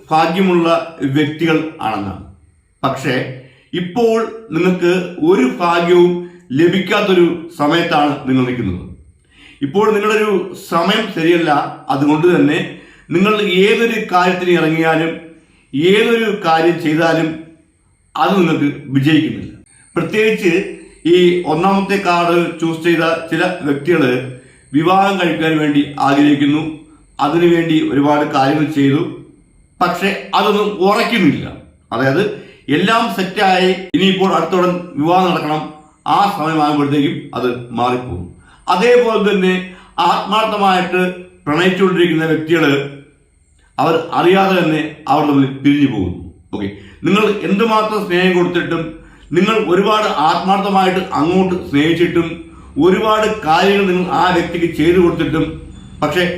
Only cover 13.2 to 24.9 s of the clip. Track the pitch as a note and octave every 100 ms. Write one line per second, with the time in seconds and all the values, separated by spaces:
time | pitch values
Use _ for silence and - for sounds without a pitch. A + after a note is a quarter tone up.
13.2 | G#3 G#3 G3+ F#3 G3+ A3+ A#3 G#3+ F3+ F3+
14.2 | F#3 F3+ F3+ E3+ D#3 D#3+ D#3+ D#3 E3 E3
15.2 | - - _ _ _ C3+ E3+ G#3+ A#3 A#3
16.2 | A3 F#3+ E3 D#3+ E3+ E3+ D#3 D#3 E3 D#3+
17.2 | D#3+ - - - _ _ _ _ _ -
18.2 | E3 G3 E3 C#3+ C#3+ - - C3+ C#3+ D#3
19.2 | A#2+ G#2 F#2+ - - _ _ - F3 G#3+
20.2 | A3 G#3+ F#3+ F3 G3+ - - - D#3 F3+
21.2 | F3+ F3+ - D#3 F#3+ G3 F#3+ G3 F3 E3+
22.2 | E3+ E3+ E3+ - E3 D#3+ E3+ D#3+ E3 E3
23.2 | - E3 F3+ F3+ C#3+ C#3 E3+ D#3+ B2+ B2
24.2 | - - - - - C#3 E3